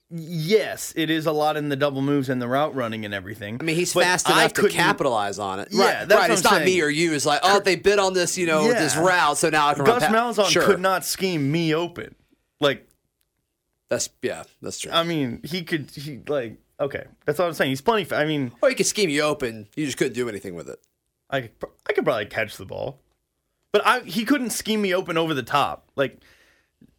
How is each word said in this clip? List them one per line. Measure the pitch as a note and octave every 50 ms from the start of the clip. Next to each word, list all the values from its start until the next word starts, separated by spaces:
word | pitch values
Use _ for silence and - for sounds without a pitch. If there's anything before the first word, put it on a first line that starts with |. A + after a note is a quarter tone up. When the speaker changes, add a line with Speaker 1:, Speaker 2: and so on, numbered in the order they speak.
| _ -
Speaker 1:
yes, | E3+ E3 D#3+ E3 F3 D#3+ D#3 E3 G#3+ G#3 E3 A#2 F#2+ - - - -
it | D#3+ D#3+ D3+
is | D#3+ D#3+ D3
a | E3
lot | D#3 D3+ D3 D3+ D#3
in | D3+ D3 D3
the | C#3
double | C3+ D3 C#3+ C3+ C3+
moves | C3+ C#3+ C#3+ C#3+ C3
and | C3+ C3 B2+
the | B2
route | A#2+ B2+ C#3 D3+ D#3 A#2+
running | C3+ A#2+ A2+ A2+ A2 G#2+
and | G2+ G2+
everything. | G2 F2+ G2 G#2+ - G#2 G#2 A2+ B2
Speaker 2:
I | E3
mean, | D#3+ D#3
he's | F3 F3+ F3 -
Speaker 1:
But | F3+ F3+
Speaker 2:
fast | F3 - - - D3+
Speaker 1:
I | E3 F#3+
Speaker 2:
enough | A3+ - -
to | -
Speaker 1:
couldn't | G3+ F#3+ -
Speaker 2:
capitalize | F3+ F3 F#3+ G3+ - D3+ C3+ A#2 G#2+ G2+ G2+ G2
on | F#2+ G#2 F#2+ F#2+ G2
it. | G2 -
Speaker 1:
Yeah, | G3+ F#3+ G3
Speaker 2:
Right, | - - G#2+ G#2+ -
Speaker 1:
that's | G#3 G#3
Speaker 2:
right. | F#3+ -
Speaker 1:
what | A3 F#3+
Speaker 2:
It's | -
Speaker 1:
I'm | A#3 G3+
Speaker 2:
not | E3+ D3+
me | F#3
Speaker 1:
saying. | F#3 F3
Speaker 2:
or | D3+ D3
you. | D3 D#3 E3+ E3 D#3
It's | C#3 C3
like, | D3+ D3 - D#3
"Oh, | F#3 G3+ G3
Speaker 1:
Cur- | G3+
Speaker 2:
they | G3 F3
bid | E3 - G3 G#3 G3+
on | F#3+ F#3+ F#3
this, | F3+ F3 E3 -
you | F#3 F3
know, | E3 D#3 D#3 D3+
Speaker 1:
Yeah. | A#3 B3 G#3+
Speaker 2:
this | D#3+ C#3+ -
route, | D3+ E3+ F#3 F3+ F3 D#3+ D3 D3
so | - F3 D#3+
now | D3+ D3+ D3
I | D3 C#3+
can | C3+ C#3
Speaker 1:
Gus | C#3+ A#3+ B3
Speaker 2:
run | D#3 -
pa-" | A3 A3+ A#3+ A#3+ A3 G#3+ G3
Speaker 1:
Malzahn | F3
Speaker 2:
Sure. | D#3 F3 C#3+
Speaker 1:
could | D#3+ F#3+ F3
not | F#3 F#3+ F#3+ E3+ -
scheme | - - - F#3+ F#3 F3 D#3 C#3 C3+
me | D3+ E3+ E3+ D#3+ D3+
open. | D#3+ F3 E3+ E3+ - - - - _ _ _ _ _ _ _ _ -
Like, | D3 C#3+ C3 G#2+ - _ _ _ _ _ _ _ _ _ _ _ _ _ _ _ _ _ _ _ _
Speaker 2:
That's, | - B2 A#2 - - _ _ -
yeah, | A2+ E2+ D#2+ D2 - _ _ -
that's | G2+ - -
true. | - -
Speaker 1:
I | - E3 E3
mean, | E3+ E3+ D3+ C#3 A#2+ A#2 A2+ -
he | C3+ E3 F#3
could, | E3+ - F3 D#3 B2 -
he, | - D#3 C#3 D3+ C#3 G#2+ -
like, | - D3 C#3 A#2+ A2+ G#2+ - _ _ _ -
okay, | C#3+ C3+ - - - - _ _ _
that's | - C#3+
what | D#3+ F3+
I'm | E3+ D3
saying. | - F3 C3+
He's | C3+ C3+
plenty | - A#3 A3+ G#3+ E3+
fa-, | - A2+
I | C3 D3+
mean | D#3 D#3 C#3+ C3+ A#2+ - - D4+
Speaker 2:
Or | C4
he | B3+
could | - F#3+
scheme | - - A3 G3+ D#3+
you | C#3+ D3
open. | D3+ D3+ C#3+ D3 C3+ A#2 A2+ A2 G#2+ - _
You | D3+ D#3
just | C3+ A#2+ -
couldn't | E3+ C3 A2
do | A#2+ B2
anything | A#2 G#2 F#2+ - G2 F2
with | E2 C#2
it. | C2 B1+ - _ _ _ _ _ _ _ _ _ _
Speaker 1:
I | C3+ C3+
could | A#2 A2 _ _
pr-, | - - _ _ -
I | - G#4
could | F#4+ C#4+
probably | D#3+ B2+ G#2+ G#2+
catch | - - A2+ A2 G#2 -
the | - F#2+
ball. | F2+ - - - B2 C3+ _ _ _ _ _ _ _ _ _ _ _ _ _ _ _
But | - G#3 -
I, | G3+ A#3+ B3
he | - A3 E3+ A3 A3
couldn't | A3 C#4+ C#4+ B3+ G#3+
scheme | - - - G3+ A3 G#3+
me | G3+ F#3+ F3+
open | F3 D#3+ E3 E3+ D#3+
over | E3+ D#3+ D3+
the | C3 A#2
top. | - - C#3+ B2+ F2+ C#2+ - _ _ _
Like, | C#3 C#3 C3 - - _ _ _ _ _ _ _ _ _ _ _ _ _ _ _